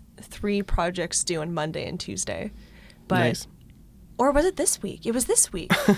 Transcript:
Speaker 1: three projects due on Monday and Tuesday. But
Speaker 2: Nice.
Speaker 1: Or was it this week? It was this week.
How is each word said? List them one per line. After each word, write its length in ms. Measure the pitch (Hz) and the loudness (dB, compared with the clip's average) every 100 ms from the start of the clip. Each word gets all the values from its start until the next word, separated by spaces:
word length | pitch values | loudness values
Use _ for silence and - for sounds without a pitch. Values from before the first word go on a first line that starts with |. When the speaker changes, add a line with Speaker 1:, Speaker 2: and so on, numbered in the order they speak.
| - - | -16 -20
Speaker 1:
three 400 | - - 208 202 | -18 -6 -2 0
projects 640 | 196 - 175 185 165 - | 2 2 2 -2 -4 -2
due 160 | - 165 | -2 -2
on 120 | 156 | -2
Monday 320 | 170 156 - - | -2 -4 -4 -6
and 100 | 175 | -6
Tuesday. 540 | - - - 87 208 - - - - - - | -8 -6 -6 -6 -8 -10 -18 -20 -20 -12 -2
But 100 | 185 | 2
Speaker 2:
Nice. 260 | - - - - - - - - - - | 2 0 -6 -20 -20 -20 -20 -20 -10 0
Speaker 1:
Or 140 | 262 | 2
was 120 | 285 | 4
it 120 | 359 370 | 4 2
this 260 | 339 - | 0 -2
week? 240 | 196 - - | -4 -6 -2
It 60 | |
was 100 | 233 | 0
this 260 | - 466 - | 2 2 2
week. 220 | 180 - - 554 | 0 -2 2 4